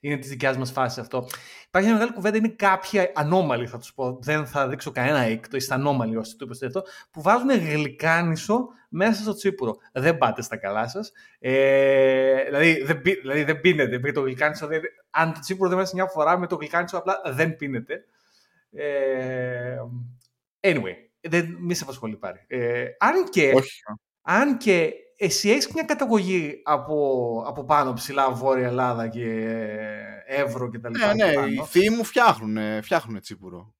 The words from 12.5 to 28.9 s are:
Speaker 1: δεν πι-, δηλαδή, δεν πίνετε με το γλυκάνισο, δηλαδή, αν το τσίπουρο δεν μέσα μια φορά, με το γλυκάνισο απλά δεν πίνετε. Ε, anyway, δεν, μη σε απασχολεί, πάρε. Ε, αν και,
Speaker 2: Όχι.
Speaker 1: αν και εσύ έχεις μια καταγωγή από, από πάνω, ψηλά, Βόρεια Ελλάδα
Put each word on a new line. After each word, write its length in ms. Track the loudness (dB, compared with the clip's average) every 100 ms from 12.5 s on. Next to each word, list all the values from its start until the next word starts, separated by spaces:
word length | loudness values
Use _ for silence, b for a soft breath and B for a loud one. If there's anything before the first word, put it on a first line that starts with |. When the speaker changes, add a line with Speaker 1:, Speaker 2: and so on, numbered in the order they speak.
| 4 4 4
Speaker 1:
δεν 160 | 0 0
πι-, 200 | 0 -2
δηλαδή, 240 | -2 -2
δεν 160 | 0 2
πίνετε 380 | 2 4 2 0
με 140 | -2
το 80 | -2
γλυκάνισο, 460 | -4 0 -2 -2 -4
δηλαδή, 200 | -4 -6 _ _
αν 220 | 0 0
το 80 | -2
τσίπουρο 280 | -8 0 0
δεν 100 | 2
μέσα 140 | -2
μια 120 | -2 -2
φορά, 320 | 2 2 2
με 80 | 0
το 100 | -4
γλυκάνισο 400 | -2 -2 -2 -4
απλά 240 | -2 -2 -4
δεν 240 | 0 0 -2
πίνετε. 480 | -6 -6 -6 -10 _ _ _ _ _ _ _
Ε, 1080 | -8 -4 0 0 0 -2 -4 -4 -6 -8 -8 -10 -10 -12 -16 _ _ _ _
anyway, 340 | 0 0 -2 -10 _ _ -2
δεν, 280 | 0 0 -6
μη 140 | -4
σε 80 | -4
απασχολεί, 320 | -6 -10 -10 -8
πάρε. 280 | -10 -12 _
Ε, 380 | -4 -2 -2 -4 0
αν 300 | 2 2 0
και, 220 | 2 6
Speaker 2:
Όχι. 240 | 6 4 -10 -14 -14 _ _
Speaker 1:
αν 340 | 0 2 2 2
και 340 | 4 4 2 -4 -20 _
εσύ 340 | -2 0 2
έχεις 220 | 2 2
μια 100 | -4
καταγωγή 800 | -2 -2 2 2 2 -2 -2 -6
από, 800 | -2 -2 0 0 2 0 0 -4 -6
από 180 | -10
πάνω, 280 | 2 4 4
ψηλά, 380 | -2 -4 2 2
Βόρεια 360 | 2 2 4 2
Ελλάδα 420 | 2 0